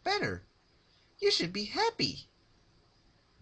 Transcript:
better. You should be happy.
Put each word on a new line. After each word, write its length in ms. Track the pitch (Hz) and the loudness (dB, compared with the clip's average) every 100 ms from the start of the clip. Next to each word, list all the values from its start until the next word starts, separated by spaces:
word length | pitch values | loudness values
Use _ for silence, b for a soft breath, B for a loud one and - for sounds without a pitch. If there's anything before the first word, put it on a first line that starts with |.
better. 420 | - 403 208 90 - _ _ _ b b b _ | -2 0 0 -4 -10 _ _ _ b b b _
You 100 | 403 | 2
should 220 | 403 175 | 2 0
be 140 | 190 208 | -4 -4
happy. 600 | 294 453 453 - - - _ _ _ _ _ _ _ _ _ _ _ | 0 0 2 -2 -4 -12 _ _ _ _ _ _ _ _ _ _ _